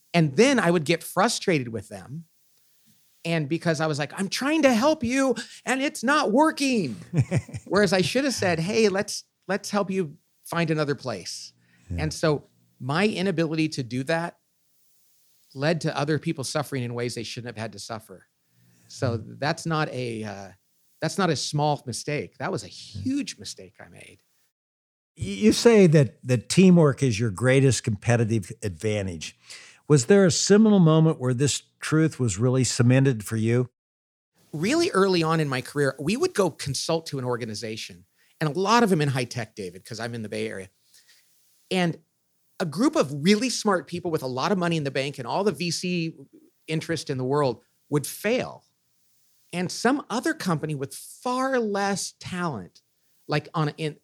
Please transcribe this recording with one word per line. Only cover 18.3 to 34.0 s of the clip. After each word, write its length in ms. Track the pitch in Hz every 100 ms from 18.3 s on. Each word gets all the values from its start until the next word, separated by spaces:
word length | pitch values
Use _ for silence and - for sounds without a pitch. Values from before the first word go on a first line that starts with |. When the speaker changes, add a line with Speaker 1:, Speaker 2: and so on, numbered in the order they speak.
| _ _ _ _ _ _
Speaker 1:
So 300 | - 131 117
Speaker 2:
Hmm. 160 | 107 113
Speaker 1:
that's 260 | 135 165 165
not 240 | 156 156
a, 340 | 127 123 113
uh, 260 | 107 98 98 95 _ _ _ _
that's 160 | 160 160
not 120 | 185
a 60 | 139
small 460 | - 147 151 143 -
mistake. 520 | 110 - 147 90 -
That 140 | 143
was 120 | 165
a 40 | 95
Speaker 2:
Yeah. 340 | - - 98
Speaker 1:
huge 360 | 98 277 254 -
mistake 380 | - - 92 _
I 100 | 90
made. 300 | 90 - 101 _ _ _ _ _ _ _ _ _ -
Speaker 2:
Y-, 80 | 180
you 280 | 196 214
say 340 | - 240 226 185
that, 300 | 151 139 -
that 260 | 127 123 -
teamwork 540 | - 185 175 151 123
is 160 | 135 104
your 120 | 120
greatest 520 | 92 123 135 135 120
competitive 680 | - 104 - 120 113 113 95 -
advantage. 760 | 107 85 110 104 95 85 - - - - - _ -
Was 200 | 147 120
there 180 | 202 190
a 60 |
seminal 480 | - - 202 220 202
moment 400 | 165 160 160 151
where 140 | 127
this 300 | 123 143 - - _
truth 400 | - 156 160 -
was 180 | 123 90
really 280 | 127 127 123
cemented 580 | - 120 127 135 117
for 140 | 98 113
you? 320 | 110 120 123 _ _ _